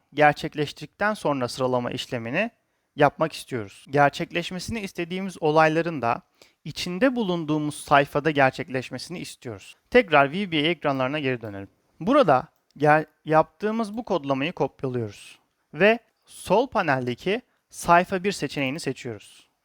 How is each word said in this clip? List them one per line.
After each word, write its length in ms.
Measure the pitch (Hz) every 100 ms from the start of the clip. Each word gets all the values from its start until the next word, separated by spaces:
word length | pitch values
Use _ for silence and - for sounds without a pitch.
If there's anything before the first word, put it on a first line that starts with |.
| _
gerçekleştirdikten 1000 | 143 147 - 160 147 143 - 151 - 208
sonra 340 | 208 151 139 123
sıralama 420 | 131 127 123 123
işlemini 600 | 123 - 123 113 160 233 - _ _ _ 139
yapmak 360 | 143 - 160
istiyoruz. 540 | - - 123 98 - -
Gerçekleşmesini 880 | 143 143 - - 170 170 180 - 220
istediğimiz 640 | 190 - 170 185 196 -
olayların 600 | 156 156 156 160 165 151
da 200 | 117 - - _ - _
içinde 520 | - - 180 180 262 247
bulunduğumuz 580 | 185 175 151 156 147
sayfada 560 | - - 143 143 147 151
gerçekleşmesini 880 | 143 131 - 127 131 - 127 - 175
istiyoruz. 580 | - - 123 104 - - _
Tekrar 420 | 247 190 147 139
V 180 | 180 196
B 60 | 156
A 40 |
ekranlarına 580 | 156 170 147 135 127 151
geri 220 | 131 123
dönelim. 280 | 110 98 98 _ _ -
Burada 480 | 175 285 185 127 - _ _ 135
gel-, 300 | 147 156 - _
yaptığımız 720 | 151 156 160 _ 208 226 202 220
bu 80 |
kodlamayı 480 | - 170 139 135 156
kopyalıyoruz 840 | - 139 - 131 123 107 - - - _ _ _
ve 240 | 151 202 233 - _
sol 420 | _ - - 202 269
paneldeki 760 | 220 160 131 123 120 185 233 - _ _
sayfa 540 | - - 175 185 190
bir 80 | 196
seçeneğini 480 | - 147 147 131 160
seçiyoruz. 680 | 139 - 123 104 - - _ _